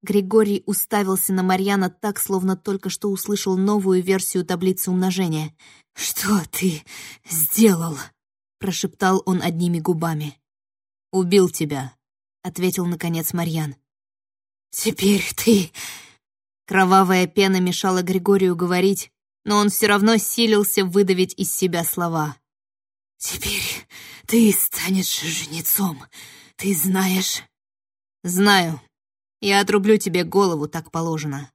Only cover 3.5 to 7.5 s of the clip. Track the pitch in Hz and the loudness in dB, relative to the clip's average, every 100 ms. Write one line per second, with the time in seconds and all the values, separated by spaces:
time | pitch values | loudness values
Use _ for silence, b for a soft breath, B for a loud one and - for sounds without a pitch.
3.5 | 185 196 208 190 185 180 190 190 185 175 | 0 2 2 2 0 2 -2 0 -4 -2
4.5 | 180 185 185 - 185 185 185 185 156 156 | -2 -2 -2 -2 0 0 0 -2 -4 -6
5.5 | _ b b b - - - 190 208 156 | _ b b b -10 -8 -6 -2 -2 -2
6.5 | - 185 156 - B B B _ 165 156 | -4 -4 -4 -12 B B B _ -4 -2